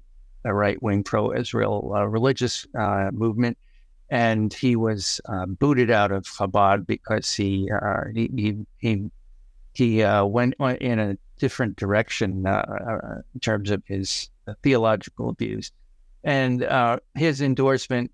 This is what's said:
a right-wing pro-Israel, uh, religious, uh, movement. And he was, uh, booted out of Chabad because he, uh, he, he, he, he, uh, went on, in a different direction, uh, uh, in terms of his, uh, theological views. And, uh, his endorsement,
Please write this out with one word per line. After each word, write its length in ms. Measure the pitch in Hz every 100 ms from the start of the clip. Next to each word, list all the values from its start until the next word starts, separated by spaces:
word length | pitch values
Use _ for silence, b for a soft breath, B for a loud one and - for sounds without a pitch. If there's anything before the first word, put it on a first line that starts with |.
| - - - - 113
a 80 |
right-wing 500 | 101 101 - 110 101
pro-Israel, 880 | - 110 107 117 120 117 104 104 - 101
uh, 100 | 104
religious, 600 | 110 131 131 123 - - 120
uh, 320 | 104 101 98
movement. 460 | 104 113 107 120 - _ _ - - -
And 440 | 123 113 110 107
he 220 | - 131 113
was, 440 | 113 104 - - -
uh, 220 | 98 92
booted 420 | 92 143 127 117
out 220 | 107 101
of 140 | 98 -
Chabad 600 | - 98 101 98 101 85
because 480 | 107 - 107 -
he, 380 | - 98 98 98
uh, 320 | 104 104 98 104
he, 160 | 110 117 107
he, 300 | 107 104 - -
he, 320 | 117 101 104 - - - - - -
he, 300 | - 117 110
uh, 220 | 101 104 101
went 280 | 117 123 -
on, 160 | 131 123
in 240 | 127 113
a 180 | 104 98 - -
different 380 | 139 - 113 -
direction, 680 | 101 104 113 - 101 95 95
uh, 60 |
uh, 720 | 104 - 101 117 110 - - -
in 60 | 127
terms 320 | 117 107 101
of 100 | 98 -
his, 420 | 98 95 - - _ -
uh, 60 | 104
theological 720 | 143 123 113 104 - - 117
views. 380 | 113 110 107 - - - _ - -
And, 400 | 156 139 127 123
uh, 360 | 123 135 120 123 - 139
his 260 | 160 139
endorsement, 720 | 139 131 135 131 - 123 123